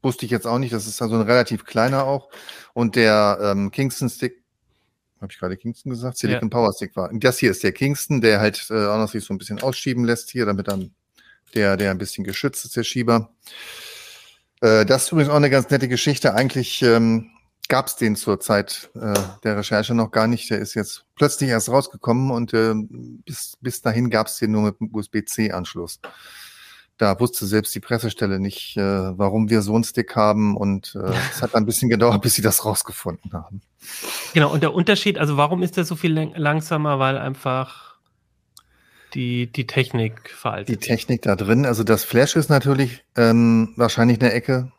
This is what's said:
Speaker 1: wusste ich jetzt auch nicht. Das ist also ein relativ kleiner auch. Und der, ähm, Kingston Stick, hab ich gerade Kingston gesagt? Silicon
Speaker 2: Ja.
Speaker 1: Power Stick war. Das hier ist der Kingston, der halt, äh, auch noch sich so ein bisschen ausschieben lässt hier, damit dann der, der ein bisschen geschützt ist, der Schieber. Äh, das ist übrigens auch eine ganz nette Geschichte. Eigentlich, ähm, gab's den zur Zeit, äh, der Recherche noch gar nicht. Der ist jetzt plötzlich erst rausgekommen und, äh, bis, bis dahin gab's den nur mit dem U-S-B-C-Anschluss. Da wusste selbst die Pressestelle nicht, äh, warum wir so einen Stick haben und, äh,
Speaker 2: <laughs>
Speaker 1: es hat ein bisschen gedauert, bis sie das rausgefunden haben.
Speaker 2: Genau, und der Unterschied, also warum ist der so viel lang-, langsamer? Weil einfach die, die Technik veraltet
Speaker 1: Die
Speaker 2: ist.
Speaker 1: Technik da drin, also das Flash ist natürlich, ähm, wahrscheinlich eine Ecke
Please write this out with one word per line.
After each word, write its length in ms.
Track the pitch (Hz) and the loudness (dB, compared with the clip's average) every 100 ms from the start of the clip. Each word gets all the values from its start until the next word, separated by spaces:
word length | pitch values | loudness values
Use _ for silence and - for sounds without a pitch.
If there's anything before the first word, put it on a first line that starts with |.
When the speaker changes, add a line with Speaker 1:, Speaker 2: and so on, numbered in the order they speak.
Speaker 1:
wusste 220 | 135 127 | -2 -4
ich 80 | 113 | -4
jetzt 140 | 117 117 | -4 -2
auch 120 | 120 | -2
nicht. 140 | 131 | -2
Das 160 | 113 110 | -6 -8
ist 120 | - | -6
also 120 | 117 | -2
ein 60 | 113 | 0
relativ 440 | 107 123 117 110 | 4 4 2 -4
kleiner 400 | - 117 120 135 | -4 0 2 2
auch. 260 | 135 139 _ - - - - | 0 -4 _ -20 -20 -20 -12
Und 240 | - 117 120 | -2 0 4
der, 420 | 110 107 104 95 | 6 6 4 2
ähm, 300 | 104 98 101 | 0 0 -2
Kingston 380 | - 135 - 127 | -2 -4 -2 -6
Stick, 340 | - 123 - _ _ _ _ _ _ _ _ | -4 -8 -8 _ _ _ _ _ _ _ _
hab 100 | 98 | -16
ich 80 | - | -10
gerade 200 | 92 98 | -8 -8
Kingston 320 | 117 117 139 | -10 -10 -12
gesagt? 260 | 120 127 127 | -8 -8 -4
Silicon 320 | 123 123 113 | -4 -2 -2
Speaker 2:
Ja. 20 | |
Speaker 1:
Power 220 | 120 110 | 0 0
Stick 240 | 92 98 - | 0 -10 -8
war. 140 | 90 | -6
Das 260 | 113 127 123 | 2 2 4
hier 120 | 123 | 2
ist 120 | 92 | 2
der 100 | 104 | -2
Kingston, 500 | - 139 143 - 139 | 0 -2 -2 -2 2
der 180 | 110 101 | 4 4
halt, 260 | 107 101 - | 2 0 -6
äh, 160 | 110 104 | -2 0
auch 100 | 107 | 0
noch 140 | 107 | -2
sich 120 | 110 | -6
so 120 | - | -8
ein 40 | 95 | -10
bisschen 240 | - 101 | -8 -4
ausschieben 420 | 131 127 139 123 | -4 -4 -4 -2
lässt 260 | 117 117 - | 0 -2 -4
hier, 160 | 127 107 | -4 -2
damit 220 | 98 98 | -2 -2
dann 260 | 98 92 _ _ _ _ _ _ | -6 -6 _ _ _ _ _ _
der, 220 | 113 101 95 | 0 2 2
der 140 | 98 | 0
ein 80 | 92 | -2
bisschen 260 | 98 - | -6 -8
geschützt 400 | 95 98 139 - | -8 -4 -4 -6
ist, 120 | - - | -8 -6
der 60 | |
Schieber. 480 | 113 127 120 117 110 _ - - - - - - - - - _ _ _ | -4 -2 2 2 2 _ -20 -20 -18 -18 -18 -18 -20 -20 -20 _ _ _
Äh, 240 | 113 110 104 | 4 6 6
das 180 | 131 | 2
ist 80 | - | 2
übrigens 180 | 165 143 | 2 4
auch 60 | 147 | 4
eine 140 | 147 | 4
ganz 180 | 135 123 | 2 2
nette 180 | 139 127 | 0 2
Geschichte. 460 | 123 - 139 143 | 0 0 2 2
Eigentlich, 460 | 101 131 131 120 - | 2 0 -2 -4 2
ähm, 500 | 123 113 113 113 110 _ _ _ - | 4 6 4 2 -4 _ _ _ -2
gab's 280 | 131 131 - | -2 0 -2
den 200 | 117 101 | -2 -2
zur 240 | - 98 | -2 -4
Zeit, 480 | - 104 101 - - | 0 0 0 -10 -14
äh, 180 | - 113 101 95 - | -10 -4 -2 -4 -6
der 140 | 110 104 | -4 -4
Recherche 360 | 101 107 107 | -2 -2 0
noch 160 | 117 113 | -2 0
gar 160 | 113 110 | 0 0
nicht. 220 | 120 - | 0 -4
Der 120 | 104 | -6
ist 120 | 104 | -4
jetzt 320 | 107 101 - _ | -6 -6 -10 _
plötzlich 360 | - 147 - 135 | 0 0 2 0
erst 180 | 113 110 | 0 2
rausgekommen 640 | 131 - - - 120 135 | 0 0 -8 -2 0 0
und, 240 | 120 117 | -2 0
äh, 180 | 113 113 | 2 2
bis, 840 | 110 107 120 120 120 - 131 - - | 0 -4 -12 -18 -18 -16 -14 -14 -10
bis 220 | 123 - | -10 -4
dahin 260 | 120 113 123 | -2 0 2
gab's 300 | 107 110 - | 0 0 -2
den 140 | 107 | 0
nur 100 | 107 | 2
mit 180 | 107 101 | 0 -2
dem 140 | 107 | -8
U-S-B-C-Anschluss. 1040 | 107 98 110 - - 107 90 87 85 85 - - - - - - - - - _ _ | -8 -6 -6 -6 -4 -2 -4 -8 -10 -12 -14 -20 -20 -20 -20 -20 -20 -20 -20 _ _
Da 220 | 104 95 | 0 2
wusste 280 | 117 - 98 | 0 -2 0
selbst 280 | 107 104 | 0 0
die 60 | 110 | -8
Pressestelle 600 | - 117 110 - 101 95 | -4 -4 -4 -4 -2 -2
nicht, 360 | 98 - - - | -4 -6 -10 -4
äh, 400 | 98 98 92 92 | -2 0 -4 -2
warum 320 | 98 107 107 | 0 0 2
wir 140 | 110 | 2
so 120 | 101 | 2
einen 100 | 110 | 0
Stick 320 | 113 - - - | 0 -4 -4 2
haben 380 | 107 107 104 | 2 4 0
und, 400 | 104 101 98 - 101 | 0 -2 -2 -6 -8
äh, 20 | |
Speaker 2:
<laughs> 340 | 95 92 127 | -4 -4 -4
Speaker 1:
es 80 | - | -6
hat 140 | 123 | -2
ein 100 | 117 | 0
bisschen 240 | 107 - 127 | 0 0 0
gedauert, 320 | 113 120 104 | 4 4 4
bis 140 | 113 | 2
sie 80 | - | 2
das 220 | 107 - | 2 0
rausgefunden 680 | 107 101 - - 95 85 - | -2 -4 -6 -10 -10 -10 -12
haben. 300 | 87 82 98 _ _ - - - - - | -12 -12 -18 _ _ -18 -14 -10 -10 -2
Speaker 2:
Genau, 180 | 165 - | 2 2
und 100 | 151 | 2
der 120 | 156 | 0
Unterschied, 420 | - 175 202 208 - | 0 2 2 0 0
also 220 | 151 143 | 0 2
warum 240 | 147 180 | 2 2
ist 160 | 180 190 | -2 -2
der 60 | 160 | -4
so 100 | 165 | -2
viel 160 | 170 | 0
lang-, 220 | 156 156 | 0 -2
langsamer? 640 | 175 147 151 156 156 151 139 | -2 0 -2 -2 -2 0 0
Weil 180 | 135 135 | 0 -2
einfach 800 | 139 135 135 127 131 - - _ _ _ _ _ _ _ _ _ _ _ _ | -6 -6 -4 -4 -6 -12 -20 _ _ _ _ _ _ _ _ _ _ _ _
die, 360 | - 123 123 117 | -6 -4 -2 -4
die 160 | - 117 | -6 -4
Technik 600 | - 127 120 113 113 - | -2 0 0 -2 -6 -20
veraltet 400 | - 123 98 101 | -8 -6 -6 -6
Speaker 1:
Die 60 | |
Speaker 2:
ist. 80 | 107 | -6
Speaker 1:
Technik 400 | - 117 - 120 | -2 -2 0 -2
da 140 | - 95 | 0 0
drin, 280 | 98 117 | 2 2
also 200 | 139 113 | 2 0
das 200 | 110 107 | 2 2
Flash 320 | - 120 143 170 | 4 2 4 2
ist 140 | 143 | 4
natürlich, 520 | 143 139 135 131 120 _ - | 4 4 2 0 -4 _ 2
ähm, 560 | 117 117 117 113 113 - | 6 6 6 6 2 0
wahrscheinlich 440 | 117 - 117 113 | 0 4 4 4
eine 120 | 123 | 2
Ecke 380 | 117 - 127 127 | 2 0 -2 -2